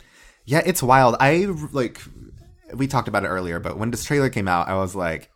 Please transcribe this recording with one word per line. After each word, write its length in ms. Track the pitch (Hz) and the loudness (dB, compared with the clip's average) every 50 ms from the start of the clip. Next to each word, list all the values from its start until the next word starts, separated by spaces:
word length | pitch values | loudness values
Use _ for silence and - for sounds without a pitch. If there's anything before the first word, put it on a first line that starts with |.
| - _ _ - - - _ _ _ | -20 _ _ -20 -20 -20 _ _ _
Yeah, 180 | 110 143 165 - | 0 0 2 2
it's 160 | 180 175 - | 0 0 0
wild. 340 | 135 120 131 135 131 120 113 - | 2 4 6 8 8 6 6 4
I, 260 | 135 139 160 175 196 202 175 151 151 - | 4 4 4 2 0 0 -4 -6 -8 -6
like, 280 | - 139 120 - - - - - - - - - - - - - - _ _ - - | -4 -4 -4 -4 -6 -10 -18 -20 -20 -20 -20 -20 -20 -20 -20 -20 -20 _ _ -12 -6
we 120 | 120 135 | -4 -4
talked 220 | - - 123 110 110 | -2 -2 -2 -2 0
about 160 | 104 101 98 | -2 -2 0
it 40 | 76 | 0
earlier, 300 | 92 92 90 87 85 85 | -2 -4 -4 -4 -6 -6
but 200 | 85 90 - 98 | -6 -8 -6 -4
when 120 | 110 120 | -4 -4
this 140 | 120 113 - | -4 -6 -4
trailer 240 | - 147 143 135 127 | -2 0 0 0 0
came 160 | - 113 98 95 | 0 -2 0 0
out, 200 | 90 87 85 - | 0 0 0 0
I 60 | 95 | -2
was 180 | 95 95 90 95 | -2 -2 -4 -4
like 360 | 95 87 82 82 76 - - _ | -4 -4 -4 -4 -6 -10 -16 _